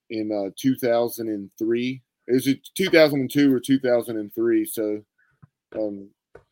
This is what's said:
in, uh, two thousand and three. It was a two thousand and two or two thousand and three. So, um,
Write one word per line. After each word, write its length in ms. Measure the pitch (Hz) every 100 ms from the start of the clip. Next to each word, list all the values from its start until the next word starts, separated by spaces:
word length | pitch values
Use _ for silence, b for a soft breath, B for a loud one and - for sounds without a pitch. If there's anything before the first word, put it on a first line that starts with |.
| -
in, 200 | 107 107
uh, 200 | 104 95 -
two 200 | 135 127
thousand 520 | 123 117 120 117 113
and 220 | 104 98 -
three. 440 | 110 120 127 131 _ _ -
It 60 |
was 120 | 127 135
a 140 | 135 - -
two 140 | 185
thousand 300 | 165 151 143
and 100 | 127
two 220 | 143 139
or 40 | 127
two 220 | 131 135
thousand 380 | 127 120 117 110
and 140 | 104
three. 300 | - 117 110 107
So, 360 | - 107 104 - b b b _ _ _
um, 340 | 110 107 101 98 _ _ - _